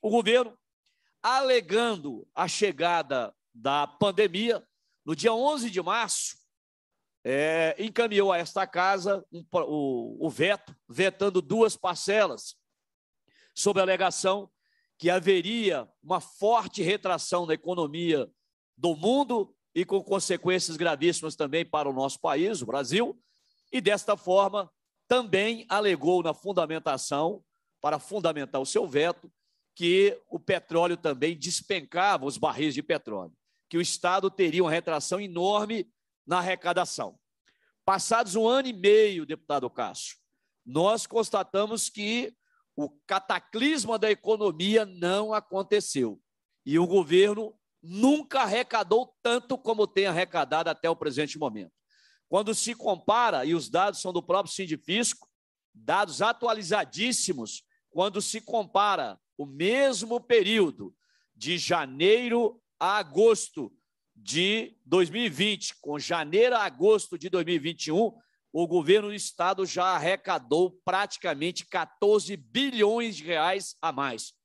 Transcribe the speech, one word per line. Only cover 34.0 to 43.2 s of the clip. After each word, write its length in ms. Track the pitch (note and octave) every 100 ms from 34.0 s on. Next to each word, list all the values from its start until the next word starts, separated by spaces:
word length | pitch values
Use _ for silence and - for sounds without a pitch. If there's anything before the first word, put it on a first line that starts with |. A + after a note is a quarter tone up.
| F3+ F#3+ G3
teria 320 | - F3+ D#3+
uma 80 | F3
retração 480 | D#3+ E3+ D#3 - F#3
enorme 720 | G3+ E3+ F#3 G#3 G#3+ A3+ - _ _ _ -
na 120 | F3+
arrecadação. 800 | F3+ F#3 F3 F3 F3 - G#2+ - _ _ _ _ _ _
Passados 540 | - F#3+ - A3+ A3+ F#3+
um 100 | A3+
ano 220 | C4 C4
e 40 |
meio, 500 | G#3 G3 G#3+ G#3+ F#3
deputado 460 | D3 D3+ _ C#3+ B2
Cássio, 480 | - G#2+ - - - _ _ _ _ -
nós 400 | C3+ F#3 A3 -
constatamos 840 | A3+ G#3+ G#3 F#3 G3 G#3 A3 -
que 460 | - G#3 A#3 - _ _ _ _ -
o 140 | D4 _ -
cataclisma 920 | G3